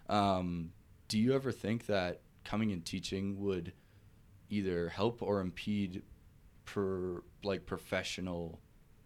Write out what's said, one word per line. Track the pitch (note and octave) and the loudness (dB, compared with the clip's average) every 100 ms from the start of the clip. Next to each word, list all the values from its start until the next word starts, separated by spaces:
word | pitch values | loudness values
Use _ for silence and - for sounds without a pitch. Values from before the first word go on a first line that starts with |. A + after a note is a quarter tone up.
| - | 0
Um, | G#2 G2+ F#2 F2+ F2 E2 - - - - | 4 4 4 2 -2 -6 -10 -20 -16 -2
do | A2 | 2
you | A#2 | 4
ever | C3+ C3 | 4 2
think | - G2 A#2 - | -2 0 0 2
that | G2+ F2+ - - - | 2 2 -2 -10 -16
coming | - G#2 A2 | -4 0 2
and | F#2 | 0
teaching | E2 F#2+ - G2 G2 G2 | -4 -6 -4 -2 -2 -2
would | G2+ F#2 E2+ - - - - - - - - | 0 0 -2 -10 -18 -20 -20 -20 -20 -20 -4
either | G#2 F#2+ F2 E2+ | 0 0 0 0
help | E2+ A2+ A#2 | 2 0 0
or | F#2 G2+ | 0 0
impede | F2+ - - G#2 G2 F#2 - - - - - - - | 0 -4 -2 0 0 -4 -12 -20 -20 -20 -20 -20 -6
per-, | - F#2+ F#2 F#2 F2+ - - | -2 0 0 -2 -6 -10 -8
like, | G2+ F#2+ | -2 -2
professional | - F#2+ - F#2+ F2+ - F#2 F2 E2 E2 - - - - | -2 -6 -2 -2 0 -4 -4 -4 -4 -10 -18 -20 -20 -20